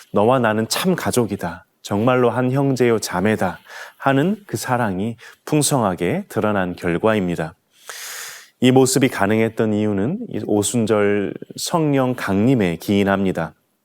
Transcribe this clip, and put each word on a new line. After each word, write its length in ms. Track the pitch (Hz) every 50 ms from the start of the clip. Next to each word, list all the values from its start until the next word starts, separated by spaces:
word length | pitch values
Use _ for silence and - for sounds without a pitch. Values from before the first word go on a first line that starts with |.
| - -
"너와 260 | - 104 104 117 131 131
나는 280 | 117 107 107 110 110 -
참 280 | - - - 190 175
가족이다, 720 | - - 101 - 123 117 95 101 - - 85 85 87 - _ _ _
정말로 480 | - - 107 101 113 131 127 127 123 117
한 200 | 110 127 127 127
형제요 480 | 131 143 139 139 131 123 123 117 113 104
자매다" 600 | - - - 90 95 110 107 101 101 90 87 - _ - - - - - - -
하는 380 | - 135 135 135 151 185 214 208 -
그 100 | - -
사랑이 600 | 113 - - 127 120 120 104 90 92 104 117 117 - - - - _ -
풍성하게 800 | - 151 151 139 - 147 127 110 95 90 - 87 92 139 190 208 -
드러난 440 | - 110 101 107 104 98 92 90 87
결과입니다. 800 | - - 87 85 85 107 110 110 107 92 87 85 80 80 78 - _ _ _ _ _ - - - - - - - - - - - - - - _ -
이 100 | 120 127
모습이 380 | 127 131 131 127 - 139 135 120
가능했던 640 | - - 98 98 110 110 113 113 110 - 113 110 104
이유는 460 | 104 107 107 104 95 101 131 190 247 240 -
이 100 | - 104 -
오순절 880 | - 104 104 98 - - 120 110 101 110 104 104 101 104 104 98 78 - - - - - -
성령 560 | - - - 165 156 147 139 135 131 127 123
강림에 640 | - - - 95 98 107 131 139 117 98 87 82
기인합니다. 760 | - - - 101 101 98 98 98 95 98 92 87 87 82 80 - _ _ _ _ _ _